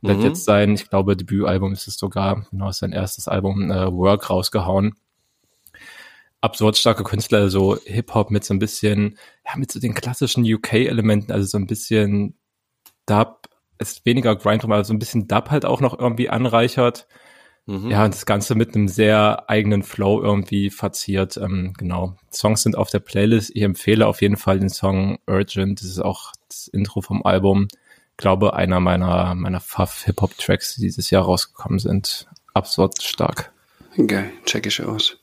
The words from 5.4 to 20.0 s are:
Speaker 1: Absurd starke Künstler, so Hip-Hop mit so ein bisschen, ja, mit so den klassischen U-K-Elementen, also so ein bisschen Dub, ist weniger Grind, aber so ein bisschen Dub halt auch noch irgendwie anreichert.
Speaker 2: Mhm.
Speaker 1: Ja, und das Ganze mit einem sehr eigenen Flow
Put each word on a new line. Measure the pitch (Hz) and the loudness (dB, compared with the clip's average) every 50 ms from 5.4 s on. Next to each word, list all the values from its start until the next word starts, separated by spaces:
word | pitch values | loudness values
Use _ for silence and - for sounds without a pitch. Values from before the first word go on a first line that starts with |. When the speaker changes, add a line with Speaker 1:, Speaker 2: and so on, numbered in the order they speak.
| _ _ _ _ _ - _ - - - - - - - - - _ _ _ _ | _ _ _ _ _ -20 _ -20 -20 -20 -20 -20 -20 -20 -20 -20 _ _ _ _
Speaker 1:
Absurd | - 110 - - 110 107 107 - | -4 -4 -2 2 2 2 2 4
starke | - 120 110 - 98 | 2 2 2 2 -2
Künstler, | - - 101 - - - 107 101 98 | -4 -4 -4 -2 2 4 4 4 4
so | 92 98 95 98 104 - - | 4 4 4 4 2 0 -4
Hip-Hop | - 95 113 117 - - 117 101 - | -6 -4 -4 -4 -2 0 0 0 2
mit | 107 104 - | 0 -2 -2
so | - 107 | 0 -2
ein | 98 | -2
bisschen, | 104 107 - - - 104 104 101 104 104 101 _ - - _ _ _ | -2 -2 -4 -2 0 0 2 2 0 -2 -2 _ -20 -20 _ _ _
ja, | - - - | -12 -6 -6
mit | 139 - | -6 -6
so | - - | -6 -6
den | 127 117 110 | -4 -4 -4
klassischen | - - 120 123 - 147 131 - - 120 | -4 -6 -6 -4 -2 -2 -2 0 0 2
U-K-Elementen, | 110 110 107 - - - 110 127 127 123 117 107 110 107 104 104 - | 2 2 0 -2 0 0 0 2 2 0 0 2 2 2 2 0 -2
also | 107 104 98 | -2 -2 -2
so | 98 - 107 | -2 -2 -4
ein | 98 92 | -2 -2
bisschen | 110 107 - - 113 110 104 101 101 101 101 - - _ _ _ _ _ _ _ _ _ _ - _ _ _ | -4 -8 -4 0 2 2 2 2 0 -2 -2 -4 -6 _ _ _ _ _ _ _ _ _ _ -20 _ _ _
Dub, | - 104 208 - 226 - _ _ - _ _ _ _ _ _ | 0 2 2 2 2 -2 _ _ -20 _ _ _ _ _ _
ist | - - - - _ | -12 -12 -12 -4 _
weniger | 120 120 131 127 120 107 | 0 0 2 2 2 0
Grind, | 98 - 104 104 110 - | 2 2 0 0 2 2
aber | 110 107 104 101 | 2 0 0 2
so | 95 110 | 0 -2
ein | 107 | -4
bisschen | 113 - - 120 101 - | -4 -2 -4 -4 -2 0
Dub | - 104 - - | 0 -2 0 0
halt | 147 147 - | -2 0 0
auch | - - 131 | 0 0 0
noch | 135 123 117 - | 0 -2 -2 0
irgendwie | 123 123 117 113 120 - | -2 -2 0 0 -2 -2
anreichert. | - 117 127 127 110 117 117 123 - - 123 120 120 - - _ _ - _ - - - _ _ _ _ _ - | -2 -2 -2 2 4 4 4 4 2 2 2 2 0 -2 -14 _ _ -20 _ -20 -20 -20 _ _ _ _ _ -10
Speaker 2:
Mhm. | 101 95 98 117 | -8 -8 -4 0
Speaker 1:
Ja, | 110 104 107 | 2 4 4
und | 107 98 | 4 2
das | - - | -2 -2
Ganze | - 107 101 104 - 123 | -2 0 0 0 0 2
mit | 110 113 - - | 2 2 0 2
einem | 107 104 98 | 0 0 0
sehr | 90 104 110 104 107 107 104 107 107 - - - | 2 2 4 4 6 6 4 4 2 0 -2 0
eigenen | 107 107 110 104 107 101 95 | 0 2 2 2 2 0 0
Flow | - - - | -4 -6 -2